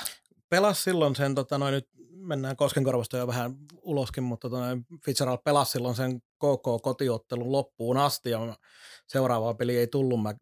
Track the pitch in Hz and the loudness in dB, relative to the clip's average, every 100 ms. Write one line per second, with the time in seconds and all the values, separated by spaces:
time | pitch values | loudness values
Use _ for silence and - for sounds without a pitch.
0 | - - _ _ _ 175 208 190 190 175 | -8 -10 _ _ _ 4 4 2 0 2
1 | 151 135 139 135 127 139 139 139 - - | 2 2 0 0 -2 -2 0 -2 -4 -14
2 | - 180 185 143 131 131 143 147 131 123 | -20 -14 -6 -4 -4 0 0 2 2 0
3 | 113 127 123 120 123 135 147 - - 143 | -2 -4 -2 -2 -4 -8 -18 -14 -4 -2
4 | 127 - 127 117 123 123 123 127 120 165 | -2 -4 -4 -4 -6 -4 -4 -4 -8 -8
5 | - 127 127 127 - 143 139 131 123 113 | -4 0 0 0 2 2 2 0 -2 -2
6 | 127 123 - _ 143 135 - 117 135 123 | -2 -4 -10 _ 0 2 0 -2 -2 -2
7 | 135 113 - 123 123 139 131 - 117 127 | -2 -2 -4 -6 -2 0 -2 -4 0 4
8 | 143 - 123 113 113 - _ - - - | 2 2 -2 -4 -4 -10 _ -20 -20 -20
9 | - 135 131 120 113 110 120 123 120 139 | -4 2 2 2 0 -2 0 2 2 2
10 | 135 120 107 107 | 2 2 -2 -4